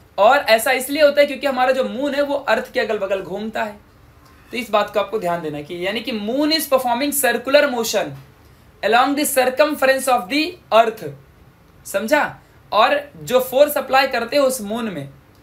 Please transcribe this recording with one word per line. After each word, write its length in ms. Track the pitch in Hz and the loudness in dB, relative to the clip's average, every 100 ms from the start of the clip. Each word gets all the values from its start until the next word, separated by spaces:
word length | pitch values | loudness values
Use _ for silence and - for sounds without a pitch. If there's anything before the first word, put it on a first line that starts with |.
| _ - | _ 4
और 200 | 208 277 | 6 6
ऐसा 340 | 277 226 247 | 4 2 2
इसलिए 300 | 262 254 285 | -2 -2 2
होता 180 | 294 285 | 2 4
है 60 | 285 | 2
क्योंकि 200 | 254 277 | 0 -4
हमारा 260 | 254 254 | 0 0
जो 120 | 262 | 0
moon 300 | 208 214 285 | -2 -4 -4
है 80 | 269 | -2
वो 120 | 285 | -2
earth 380 | 285 - 220 226 | -2 0 -2 -2
के 80 | 247 | -4
अगल 180 | 220 214 | -4 -4
बगल 220 | 190 196 | -4 -6
घूमता 440 | 185 196 220 233 | -6 -10 -8 -8
है। 120 | 220 208 _ _ _ _ _ _ - | -8 -10 _ _ _ _ _ _ -12
तो 40 | 240 | -10
इस 140 | 240 | -2
बात 200 | 208 208 | 0 0
को 100 | 208 | -2
आपको 180 | 196 220 | -2 -4
ध्यान 240 | 175 170 | -2 -4
देना 140 | 156 147 | -4 -10
है 80 | |
कि 220 | 147 175 185 | -10 -8 -6
यानी 140 | 220 | -6
कि 120 | 233 | -6
moon 400 | 226 202 262 302 | -6 -4 -2 0
is 160 | 320 - | 0 0
performing 440 | 254 247 233 294 | 0 0 -2 -2
circular 480 | 277 247 233 262 294 285 | -2 0 -2 2 2 4
motion 420 | 240 220 214 156 139 - _ - _ _ - | 0 -2 -2 -4 -8 -20 _ -20 _ _ -8
along 320 | 202 226 277 | 0 2 2
the 120 | 285 285 | 0 -2
circumference 800 | 262 254 254 302 294 262 269 262 | 0 0 2 2 2 2 2 2
of 160 | 240 185 | -2 0
the 120 | 277 320 - - | -2 -4 -6 0
earth, 300 | 220 226 - 160 - - _ - _ _ _ - | 4 4 0 -12 -14 -20 _ -20 _ _ _ -8
समझा? 360 | 196 220 294 233 - _ _ - | -6 0 0 0 -6 _ _ -4
और 280 | 202 254 285 - - | 2 4 2 -4 -14
जो 180 | 151 254 | -2 0
फोर्स 360 | 254 254 294 285 | 2 4 4 2
apply 280 | - 262 269 | 0 2 2
करते 300 | 247 226 294 | 0 -2 0
हैं 60 | |
उस 180 | 262 254 | 0 0
moon 280 | 202 226 226 | -6 -6 -6
में, 200 | 165 139 - _ _ | -8 -12 -16 _ _